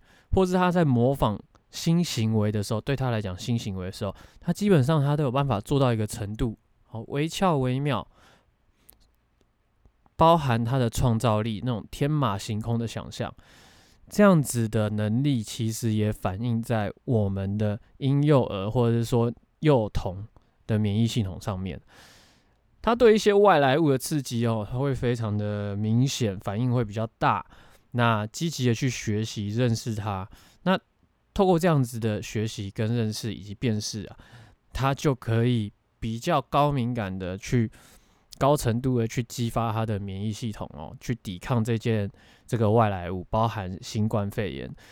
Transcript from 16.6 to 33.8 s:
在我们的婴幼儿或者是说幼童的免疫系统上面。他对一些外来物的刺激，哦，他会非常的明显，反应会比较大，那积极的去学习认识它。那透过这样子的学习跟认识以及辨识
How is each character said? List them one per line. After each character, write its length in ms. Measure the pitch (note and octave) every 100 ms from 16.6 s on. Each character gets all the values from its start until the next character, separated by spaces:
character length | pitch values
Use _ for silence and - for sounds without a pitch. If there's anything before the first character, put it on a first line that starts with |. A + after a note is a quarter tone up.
在 300 | A2+ A2+ G2+ -
我 240 | - A#2 G2+
们 300 | G2 G2 G2+
的 220 | G#2+ G#2 _ -
婴 260 | C3+ C#3+
幼 220 | D3 C#3+ -
儿 240 | G2+ G2
或 180 | B2+ A#2
者 80 | A#2
是 80 |
说 280 | A2+ A#2+ A#2 - _ _
幼 280 | D3+ C3+ G#2
童 360 | - - F#2 A2 - _ _ -
的 100 | A2
免 180 | G#2+ G2+
疫 80 |
系 180 | A2+ A#2
统 140 | G2 F2+
上 180 | - F#2
面。 200 | F#2+ C#2+ - - - - _ _ _ _ _ _
他 140 | -
对 180 | A#3 A#3
一 60 | G#3+
些 160 | G#3+
外 240 | G3+ G#3 D#3+
来 180 | C#3 C#3+
物 140 | D#3+
的 80 | C3
刺 240 | - D#3
激， 240 | B2+ A#2+ A#2
哦， 200 | A2+ G#2
他 100 | B2
会 160 | C#3+
非 200 | B2 A#2+
常 220 | A#2+ A2+ G#2
的 380 | G#2 G#2 G#2
明 320 | G2+ G#2+ A2+ C3
显， 320 | - A2+ F#2+
反 200 | - G2+
应 140 | B2
会 120 | B2
比 100 | A2
较 100 | G#2+ A2+ -
大， 260 | C#3+ G#2 - - - - _
那 340 | A#2+ A#2 A2 G#2+
积 200 | - E3
极 200 | C#3 B2
的 60 |
去 140 | A2+ C3+
学 340 | A#2 - G#2
习 260 | A2+ - G2+
认 260 | A2 B2
识 200 | A2+ B2
它。 320 | G#2+ G#2 F#2+ F#2 - - _
那 160 | F3+ F#3+ - _ _ _ _
透 100 | -
过 140 | F#3+ E3+
这 80 | F3+
样 160 | D3+
子 160 | A#2+ A#2+
的 240 | A2 G#2
学 240 | - A2+ A2
习 240 | - G2
跟 240 | - G#2+
认 180 | A#2+ A2
识 220 | A2 A#2
以 80 | D#2+
及 100 | G#2
辨 260 | G2 B2
识 260 | G#2+